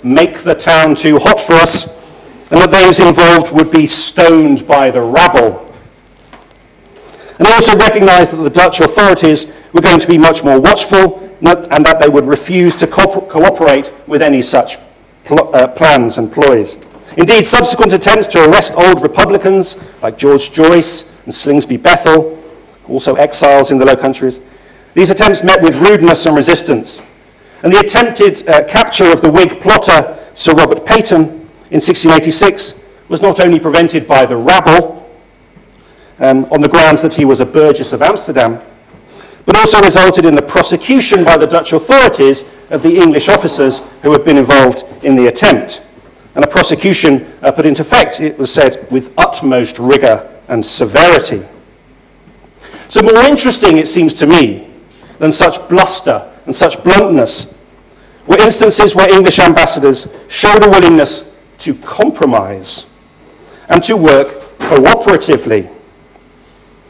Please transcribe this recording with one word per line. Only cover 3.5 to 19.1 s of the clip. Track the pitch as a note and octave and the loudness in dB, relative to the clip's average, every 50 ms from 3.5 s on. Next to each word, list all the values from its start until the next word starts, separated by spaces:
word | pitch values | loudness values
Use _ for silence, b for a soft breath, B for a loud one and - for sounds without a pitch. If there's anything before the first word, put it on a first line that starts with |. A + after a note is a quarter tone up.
would | D3+ D#3 D#3+ D#3+ | 0 -2 0 2
be | - D#3+ D3+ | 2 0 0
stoned | D3 - - - - - E3+ E3+ E3 E3 D#3+ D#3 D3 C#3 B2 - - | 0 -2 -4 -6 -6 -2 0 2 4 4 4 2 2 0 -2 -2 0
by | C#3 C#3+ C3+ C3 | 0 0 0 0
the | B2+ B2 | -2 -2
rabble. | A#2 A#2 C3+ C#3 - A#2+ - B2+ A#2 G#2+ - - - - - - - - _ _ _ _ _ _ _ _ - - _ _ _ _ _ _ _ _ _ _ - B B B B B B B B B | -4 -2 0 0 0 2 2 0 0 0 -2 -6 -14 -20 -20 -20 -20 -20 _ _ _ _ _ _ _ _ -20 -20 _ _ _ _ _ _ _ _ _ _ -20 B B B B B B B B B
And | F4 G#4+ | 2 2
he | |
also | A4 A#4 - A3 G#3+ | 2 2 2 2 2
recognised | - G#3 G#3 - G#3+ G3 F#3+ F3+ F3+ F3 F3 | 2 2 0 0 2 2 4 4 4 2 0
that | E3 | -2
the | D#3+ D#3 C#3 | -4 -4 -2
Dutch | - F3 F#3 E3+ - - | 0 0 0 0 0 0
authorities | D#3+ D3 - G#3 G#3 G3 F3+ - E3+ D#3 D3+ D3 - - B B B B | -2 -2 0 0 0 2 2 2 2 0 0 0 -4 -8 B B B B
were | B E3+ | B -2
going | D#3+ D3+ - D#3 | 0 2 2 2
to | - | 2
be | - F3 | 2 2
much | D#3 D#3 E3 D#3 - - | 4 4 2 2 0 0
more | C#3+ C3+ C3+ | 2 2 2
watchful, | C3+ C#3+ D3+ D3 - - G3 F#3+ F#3+ F3+ - - - - - - | 2 2 0 0 0 0 2 2 2 2 -2 -6 -18 -20 -10 -2
and | D#3+ E3+ F3 E3+ - - D#3 D3+ D3+ | 0 0 0 0 -2 -2 0 2 2
that | D#3+ D#3+ D#3+ | 2 2 2
they | D3 D3 | 2 2
would | C#3 C#3+ C3 | 2 2 0
refuse | C3+ D3 C#3 - - F#3 F3+ F3 F3 E3 | 0 -2 -4 -4 -4 -2 0 0 0 0
to | - E3 | -2 -4
co-, | D#3 - F#3+ G3 F#3+ G3 F#3+ | -4 -2 0 -2 -2 -2 -6
cooperate | F3+ - - D#3 E3+ G3 G3 - E3 C#3+ C#3 C#3 C#3 - - - - | -8 -6 -2 -2 -2 -2 -2 0 0 0 0 0 -2 -6 -14 -20 -10
with | - D3+ C#3+ | -4 -2 -2
any | D#3+ D3 C#3 B2+ | 0 0 0 -2
such | A#2+ - - B2+ A#2 - - - - - _ _ _ _ _ _ - | -2 -2 -2 -2 -2 -4 -8 -16 -18 -20 _ _ _ _ _ _ -6
pl-, | - C#3+ - - - - | -2 -2 -2 0 0 0
uh, | C3 B2+ | 0 0
plans | B2+ - - D#3+ D#3 C#3+ C3 A#2 A2+ - B2 | 0 -2 0 0 2 2 2 0 -2 -4 -6
and | A2+ A2 | -8 -6
ploys. | - C#3+ D3 C#3 B2+ A2 G2+ - - - - - B B B B B | -4 0 0 2 2 0 -2 -4 -10 -18 -20 -20 B B B B B
Indeed, | E3 E3+ - A#3 A3 - | -2 0 2 2 2 2
subsequent | - - B3 B3 - - - G#3+ F#3 | 2 0 0 0 0 0 0 0 0
attempts | F#3 F#3 - F#3+ A3 G#3+ G3+ - | 0 0 0 0 0 0 0 0
to | - E3+ D#3+ | 2 2 4
arrest | D#3 F3+ G#3 - - - | 4 4 2 0 0 0
old | - F3 F#3 F3+ - | 0 2 2 2 2
republicans | C#3+ D3 | 0 -2